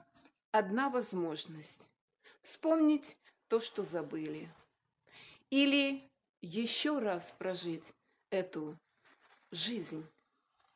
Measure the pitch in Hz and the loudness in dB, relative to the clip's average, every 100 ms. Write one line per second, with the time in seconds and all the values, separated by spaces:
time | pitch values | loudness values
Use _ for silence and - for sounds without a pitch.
0 | - - - _ _ 214 190 220 269 247 | -16 -20 -20 _ _ 0 2 0 0 4
1 | - 185 165 151 - 156 151 - - _ | 4 4 0 -4 -8 -8 -8 -8 -12 _
2 | _ _ - - - - 320 320 302 302 | _ _ -20 -6 0 0 2 4 4 4
3 | - - _ _ - 226 226 - 175 165 | -2 -8 _ _ -2 -2 0 -4 -4 -4
4 | 151 151 156 156 165 - - _ _ _ | -6 -6 -6 -8 -12 -18 -20 _ _ _
5 | _ - - - _ 269 277 285 277 277 | _ -20 -20 -20 _ 4 6 4 2 -2
6 | - _ _ _ 175 185 233 - 302 294 | -8 _ _ _ -8 -2 0 0 0 0
7 | 214 175 - - 185 180 175 160 - - | 0 0 -2 -2 -4 -4 -4 -6 -8 -14
8 | _ _ _ 196 180 160 156 156 _ _ | _ _ _ -2 -2 -6 -8 -10 _ _
9 | - - _ _ _ 170 165 233 160 156 | -20 -20 _ _ _ -4 -4 -2 -2 -2
10 | 160 _ _ _ _ _ _ | -6 _ _ _ _ _ _